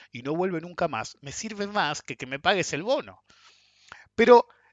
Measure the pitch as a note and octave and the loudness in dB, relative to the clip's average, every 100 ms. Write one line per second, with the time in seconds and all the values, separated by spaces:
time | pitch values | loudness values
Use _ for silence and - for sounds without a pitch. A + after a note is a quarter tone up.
0 | - A#2+ C3 D#3+ F#3 E3+ E3+ E3+ E3+ A2+ | -18 -12 -6 -2 -2 -4 -8 -4 -4 -2
1 | A2+ - C#3 - A3 G#3 G3+ G#3 D3+ D3 | -8 -12 -14 -10 -10 -8 -6 -2 -2 -4
2 | - D3+ B2+ C#3 E3+ G3 D#3 C#3+ G3 C#4+ | -10 -12 -10 -4 0 0 0 -4 -2 -4
3 | B2+ - _ _ - _ _ _ _ - | -4 -16 _ _ -20 _ _ _ _ -20
4 | - - A3+ A#3+ - _ _ | -8 2 8 8 8 _ _